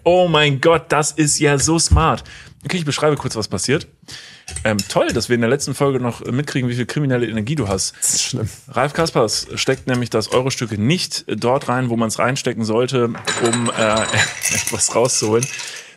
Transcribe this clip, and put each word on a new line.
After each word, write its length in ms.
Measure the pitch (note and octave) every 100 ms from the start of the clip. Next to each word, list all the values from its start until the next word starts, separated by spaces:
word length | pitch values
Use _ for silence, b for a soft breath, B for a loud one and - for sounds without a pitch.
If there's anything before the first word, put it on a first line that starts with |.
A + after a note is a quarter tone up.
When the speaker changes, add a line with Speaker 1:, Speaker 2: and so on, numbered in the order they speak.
Speaker 1:
oh 240 | E3+ F3+ F3+
mein 320 | D3+ D3 C3
Gott, 320 | E3 E3 -
das 220 | D3 D#3
ist 260 | - D3 -
ja 180 | D3 C#3+
so 220 | C3 E3
smart. 460 | - - D#3+ - B B B - C#3
Okay, 100 | F3+
ich 60 | D3
beschreibe 300 | - D3+ D3
kurz, 220 | B2+ A2+
was 100 | G2+
passiert. 400 | G2 - D3+ - _ B B B B B - A2+
Ähm, 140 | G#2+ -
toll, 240 | G#3 D#4+
dass 160 | C3+ G#2+
wir 60 | A#2+
in 40 |
der 80 | A#2
letzten 240 | C#3+ -
Folge 280 | C3+ C#3 C3
noch 240 | B2 A2+ -
mitkriegen, 440 | B2 C#3+ C#3+ B2
wie 60 | A#2+
viel 100 | A#2+
kriminelle 400 | D3 C#3+ B2 A2+
Energie 300 | A2 G#2+ D#3
du 140 | G2+
hast. 260 | F#2+ - -
Speaker 2:
Das 140 | - -
ist 60 |
schlimm. 260 | - B2+ G#2+ - -
Speaker 1:
Ralf 240 | A#2+ C#3
Kaspers 560 | D#3+ E3 D3+ A#2 - - C#2
steckt 320 | - C3 -
nämlich 220 | B2 A#2+
das 180 | A2 G#2+
Euro-Stück 440 | B2 C3 - A#2 G#2
nicht 460 | A2 F3+ - - -
dort 420 | G#2+ A#2 C3+ -
rein, 200 | B2+ B2+
wo 60 | A2+
man's 240 | A2+ -
reinstecken 460 | A#2+ C#3 B2+ A2 A2
sollte, 400 | A2 B2+ C3 A#2
um, 640 | A2+ - - A#2+ A#2+ A#2
äh, 320 | A2+ A2 A2
<laughs> 500 | G2+ G#2+ G#2 - -
etwas 420 | A2+ - G2+ -
rauszuholen, 520 | A2+ B2 - G#2+ A2+ C3 B B B B